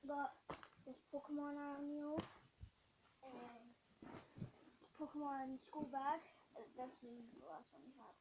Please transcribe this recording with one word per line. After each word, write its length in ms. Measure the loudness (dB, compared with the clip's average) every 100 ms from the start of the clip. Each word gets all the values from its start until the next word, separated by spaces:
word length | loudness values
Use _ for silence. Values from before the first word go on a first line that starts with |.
| 2
got 240 | 4 4 2 -8 -8 -8 -12 -10
this 120 | -10 -2
Pokemon 420 | -2 2 2 2 2
Annual, 680 | 0 2 2 2 4 2 2 -6 -20 -12 -12 -12 -20 -20 -20 -16
um, 400 | -10 -8 -8 -10 -14 -18 -20 -12 -8 -8 -8 -6 -6 -6 -20 -20 -20 -2
Pokemon 600 | 0 2 4 4 4 0 -2
School 220 | 0 2
Bag. 260 | 6 6 6 2 -18 -14 -10
Uh, 80 | -10 -4
this 160 | -4 -4 -10
is 160 | -8 -10 -12
the 60 | -8
last 220 | -8 -8
one 120 | -16 -16
we 80 | -14
had. 200 | -14 -16